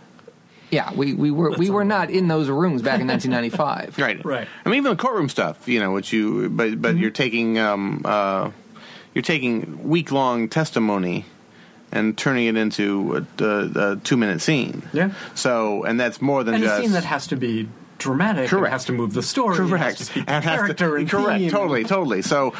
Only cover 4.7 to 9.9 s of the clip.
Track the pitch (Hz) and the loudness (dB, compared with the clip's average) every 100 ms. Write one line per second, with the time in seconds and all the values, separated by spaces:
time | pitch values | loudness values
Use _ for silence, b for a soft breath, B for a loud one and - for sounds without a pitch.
4.7 | 262 277 180 254 220 139 - 85 - - | 2 2 0 0 0 0 0 -2 -4 -2
5.7 | 117 98 98 - 113 107 101 101 - 113 | 0 2 0 0 0 2 0 0 0 0
6.7 | 113 117 113 110 - 131 117 113 113 107 | 0 0 2 0 0 0 0 0 2 2
7.7 | 101 98 104 101 104 98 95 101 - - | 0 -2 -2 0 2 2 0 -2 -8 -20
8.7 | B B B B - 127 156 127 113 82 | B B B B -4 -2 0 0 -2 -4
9.7 | 76 110 | -6 0